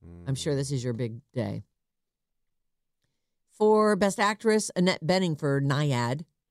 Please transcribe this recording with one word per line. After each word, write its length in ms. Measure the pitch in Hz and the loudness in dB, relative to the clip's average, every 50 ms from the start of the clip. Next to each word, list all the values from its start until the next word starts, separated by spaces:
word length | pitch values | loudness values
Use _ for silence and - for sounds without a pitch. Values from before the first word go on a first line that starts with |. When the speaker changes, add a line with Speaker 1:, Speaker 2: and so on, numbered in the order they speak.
| - 85 87 87 87 | -20 -20 -20 -12 -6
Speaker 1:
I'm 100 | - 135 | -6 -6
Speaker 2:
Mm. 20 | 127 | -4
Speaker 1:
sure 180 | - 165 143 | -2 -4 -2
this 160 | 135 139 131 | -2 -2 -4
is 100 | 143 127 | -4 -4
your 120 | 117 127 117 | -4 -4 -4
big 260 | 110 123 113 113 117 - _ _ | -4 -6 -6 -8 -12 -16 _ _
day. 300 | 127 107 101 107 110 - _ _ _ _ _ _ _ _ _ _ _ _ _ _ _ _ _ _ _ _ _ _ _ _ _ _ _ _ _ _ _ _ _ _ _ _ _ | -6 -6 -4 -6 -8 -12 _ _ _ _ _ _ _ _ _ _ _ _ _ _ _ _ _ _ _ _ _ _ _ _ _ _ _ _ _ _ _ _ _ _ _ _ _
For 460 | _ _ 214 214 214 214 214 214 208 180 | _ _ 4 4 6 6 4 4 4 4
Best 200 | 202 196 180 - | 2 0 2 2
Actress, 540 | 208 202 214 - - 220 214 214 208 - - - | 0 0 0 0 2 2 2 2 0 -2 -2 2
Annette 280 | 180 185 - - 165 | 2 2 2 0 0
Bening 320 | 151 185 190 190 175 156 139 | 0 0 2 2 0 -2 -2
for 220 | - 143 139 139 | -2 0 0 0
Nyad, 640 | 139 139 139 139 151 147 131 120 120 117 131 151 170 - _ _ _ _ | 0 0 0 0 0 0 0 0 0 -2 -4 -6 -8 -14 _ _ _ _